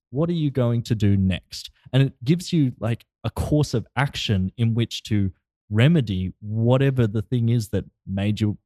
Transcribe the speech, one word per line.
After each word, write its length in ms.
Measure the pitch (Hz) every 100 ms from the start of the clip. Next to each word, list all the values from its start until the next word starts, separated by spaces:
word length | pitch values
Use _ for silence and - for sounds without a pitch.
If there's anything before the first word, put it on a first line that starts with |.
| _
What 200 | 127 170
are 40 |
you 160 | 175 147
going 320 | 131 120 117
to 100 | -
do 200 | 110 104 98
next?" 540 | 95 87 - - - _ -
And 100 | 131
it 200 | 135 -
gives 260 | 120 175 -
you, 200 | 170 131 -
like, 240 | 110 117 _ _
a 60 | 113
course 440 | - - 151 143
of 120 | 117 -
action 580 | - 143 - - 98 95 -
in 160 | 113
which 280 | 113 120 -
to 280 | - 107 95 - _ _ -
remedy 640 | 107 135 170 104 92 92 -
whatever 680 | 104 110 117 131 139 131 113
the 160 | 110
thing 260 | - 123 113
is 200 | 120 104
that 160 | 95 - _ -
made 340 | 95 101 104
you 180 | 107 -